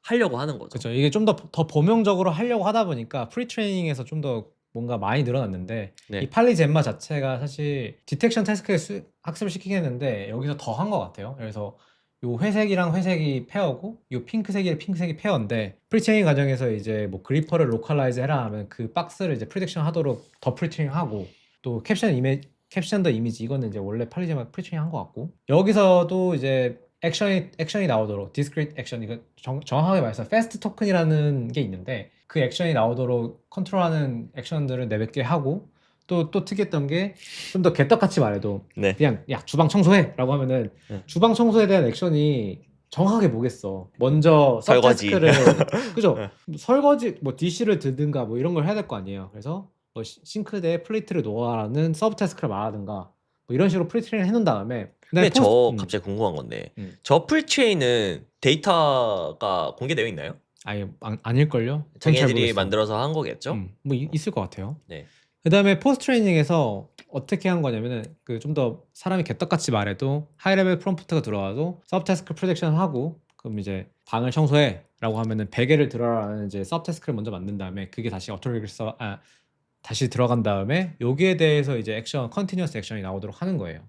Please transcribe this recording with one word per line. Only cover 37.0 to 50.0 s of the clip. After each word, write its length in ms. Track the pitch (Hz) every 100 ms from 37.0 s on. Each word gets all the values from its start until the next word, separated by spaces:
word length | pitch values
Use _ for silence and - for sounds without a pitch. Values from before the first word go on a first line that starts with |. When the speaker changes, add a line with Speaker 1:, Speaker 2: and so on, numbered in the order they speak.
| 202 - - - -
Speaker 2:
좀 100 | 190
더 100 | 170
개떡같이 460 | - 139 - 190 -
말해도 460 | 113 101 104 98 -
Speaker 1:
네. 180 | - 101
Speaker 2:
그냥 300 | 101 147 107 -
"야, 120 | 127
주방 240 | - 147 160
청소해!"라고 640 | 202 170 196 160 - 127
하면은 360 | 143 131 131 104 _ -
Speaker 1:
네. 120 | 101 -
Speaker 2:
주방 260 | 170 226
청소에 320 | 226 233 220
대한 200 | 202 190 123
액션이 720 | - 180 151 151 135 101 90 _ _ _
정확하게 380 | - 190 226 185
뭐겠어. 600 | 113 123 - 98 95 92 -
먼저 640 | 127 151 160 151 143 113
Speaker 1:
설거지. 460 | - 123 123 120 104
Speaker 2:
서브태스크를, 220 | 185 156 139 127 160
Speaker 1:
<laughs> 300 | - 208 254
Speaker 2:
그죠? 200 | 196 202 110 101 _
Speaker 1:
네. 120 | - 139
Speaker 2:
설거지, 580 | - 262 285 285 233 -
뭐 120 | 139
디시를 440 | - 175 175 220 196
드든가 460 | 139 131 147 143
뭐 120 | 110 120
이런 160 | 160
걸 120 | 170
해야 100 | 156
될 120 | 214 175
거 80 | 107
아니에요. 320 | 95 98 95
그래서 380 | 104 123 180 190 _ _
뭐 80 | 117